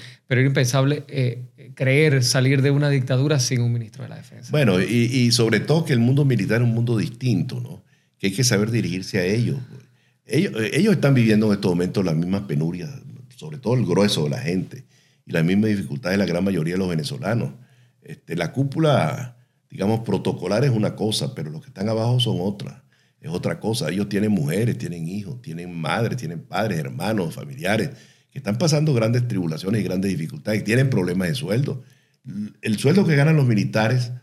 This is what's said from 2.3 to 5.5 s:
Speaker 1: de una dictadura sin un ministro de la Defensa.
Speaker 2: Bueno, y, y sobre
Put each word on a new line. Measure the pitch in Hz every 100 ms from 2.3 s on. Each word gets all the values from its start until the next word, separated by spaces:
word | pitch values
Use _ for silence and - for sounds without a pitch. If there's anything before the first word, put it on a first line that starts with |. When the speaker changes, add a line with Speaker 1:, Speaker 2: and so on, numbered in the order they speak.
| 135 131 139
Speaker 1:
de | 135
una | 139 147
dictadura | 139 127 127 147 151
sin | 123 127
un | 120
ministro | 120 107 -
de | 110
la | 110
Defensa. | - - 120
Speaker 2:
Bueno, | 147 127 92
y, | 95
y | 120 120 131 120
sobre | 113 113